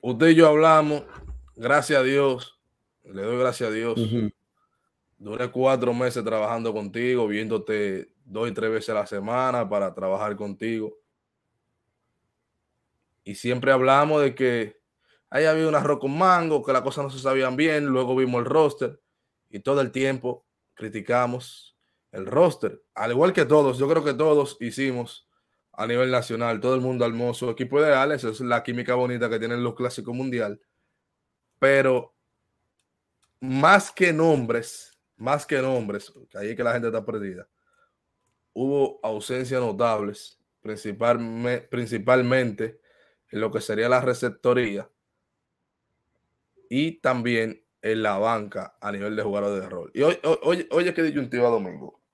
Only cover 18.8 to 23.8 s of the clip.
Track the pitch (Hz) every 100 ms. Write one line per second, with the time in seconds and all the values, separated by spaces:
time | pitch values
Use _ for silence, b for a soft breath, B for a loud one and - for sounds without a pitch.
18.8 | 120 - _ _ _ _ _ 101 131 139
19.8 | 131 131 135 131 127 - _ _ _ _
20.8 | 110 104 101 123 123 123 123 - - _
21.8 | _ _ _ 98 95 127 175 - 104 -
22.8 | _ - 110 120 175 185 139 151 139 127